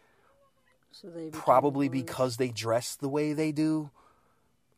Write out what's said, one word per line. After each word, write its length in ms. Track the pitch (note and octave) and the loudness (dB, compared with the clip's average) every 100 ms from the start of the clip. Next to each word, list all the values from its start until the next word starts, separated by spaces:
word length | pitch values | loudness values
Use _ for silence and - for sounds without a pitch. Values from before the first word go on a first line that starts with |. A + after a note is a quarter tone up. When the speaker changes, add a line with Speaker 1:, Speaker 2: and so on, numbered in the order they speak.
| _ _ _ _ _ _ _ _ _ | _ _ _ _ _ _ _ _ _
Speaker 1:
So 160 | - F#3+ | -20 -16
they 180 | E3+ D#3+ | -12 -12
became 140 | D#3 | -2
Speaker 2:
Probably 460 | D3+ B2+ C#3+ C#3 C#3+ | 6 6 6 2 0
Speaker 1:
bullies. 160 | C3 | -2
Speaker 2:
because 340 | B2+ - B2+ A#2 | -4 -2 -2 0
they 120 | C3+ | -4
dress 460 | G#2+ A2+ A2+ - - | -2 0 0 -2 -6
the 120 | C#3 | -4
way 220 | D3 D3+ | -2 -2
they 180 | D3 D#3 | 0 -2
do. 360 | D3+ D#3 D#3 D3 - _ _ _ _ _ _ _ | 0 0 0 -4 -14 _ _ _ _ _ _ _